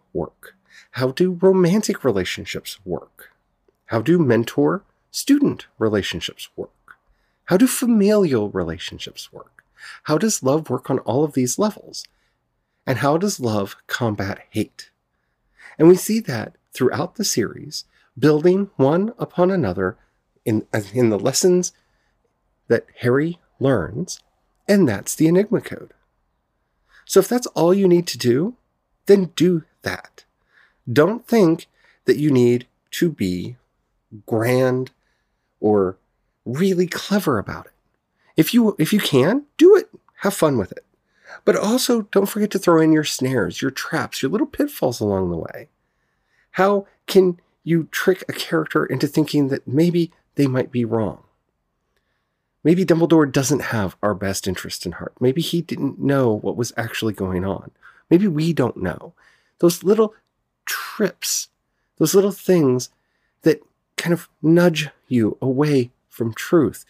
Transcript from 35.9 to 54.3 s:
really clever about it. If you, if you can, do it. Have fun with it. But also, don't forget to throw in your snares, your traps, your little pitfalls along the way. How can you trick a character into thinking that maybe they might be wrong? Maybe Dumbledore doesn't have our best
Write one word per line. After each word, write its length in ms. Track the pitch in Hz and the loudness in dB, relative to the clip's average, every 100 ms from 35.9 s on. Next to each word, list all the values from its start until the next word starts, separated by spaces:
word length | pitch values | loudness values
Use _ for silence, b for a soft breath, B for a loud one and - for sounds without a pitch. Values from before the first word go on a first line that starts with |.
| 95 _ _ _ _ - | -4 _ _ _ _ -10
really 420 | 127 196 175 180 | -2 0 0 -2
clever 520 | - - 202 175 113 | -4 -4 -2 0 -2
about 280 | - 82 - | -4 -12 -16
it. 40 | _ _ _ _ _ _ - | _ _ _ _ _ _ 0
If 180 | 160 | 2
you, 220 | 240 220 - | 2 2 0
if 140 | 156 | 0
you 80 | 208 | 0
can, 460 | - 135 139 262 285 - | 2 2 2 0 -4 4
do 220 | 330 415 | 6 6
it. 120 | - - _ - | 2 -12 _ -6
Have 160 | 208 | -4
fun 240 | - 156 127 | 0 0 0
with 160 | 92 | -4
it. 100 | - - _ _ B B B - | -8 -20 _ _ B B B 0
But 100 | 175 | 0
also, 460 | 202 254 - 240 | 2 0 0 0
don't 240 | 208 196 196 | 0 -2 -2
forget 240 | 208 208 | -2 -2
to 80 | 196 | -2
throw 220 | 185 165 | 2 4
in 100 | 160 | 6
your 120 | 156 151 | 4 0
snares, 560 | - 127 131 92 - | -4 -2 -2 -2 -4
your 100 | 135 | -6
traps, 500 | 131 - 160 - - | -6 -6 -6 -6 -6
your 100 | 139 | -4
little 160 | 196 311 | -2 -4
pitfalls 520 | - 294 - 135 117 | -4 -4 -2 -4 -2
along 300 | 107 98 92 | -2 -2 -2
the 80 | 85 | -6
way. 320 | - - - _ _ _ _ _ _ _ _ | -8 -14 -20 _ _ _ _ _ _ _ _
How 340 | - 190 202 196 b - | 0 0 0 -4 b 0
can 320 | 196 185 175 _ _ | 4 4 2 _ _
you 220 | - 165 151 | -2 -2 -2
trick 320 | - - 185 - | -4 -2 -2 -4
a 60 | |
character 520 | - - 165 156 156 - | -12 -4 -4 -2 -2 -2
into 220 | 131 147 | -2 -2
thinking 400 | 160 151 147 139 | 0 0 0 0
that 200 | 135 - | -2 -4
maybe 440 | 127 170 175 165 _ _ - | 0 2 2 -2 _ _ -2
they 120 | 143 | 0
might 240 | 127 - | 0 -2
be 140 | 120 113 | -2 -2
wrong? 380 | 113 104 - _ _ _ _ _ _ _ _ _ _ _ _ _ _ | -2 -2 -6 _ _ _ _ _ _ _ _ _ _ _ _ _ _
Maybe 220 | 147 175 175 | 0 2 4
Dumbledore 460 | 170 170 165 147 | 2 4 4 4
doesn't 280 | 143 127 143 | 0 0 -2
have 380 | - 117 95 - | -2 -4 -4 -2
our 120 | 104 | -4
best 340 | 98 98 | -2 -4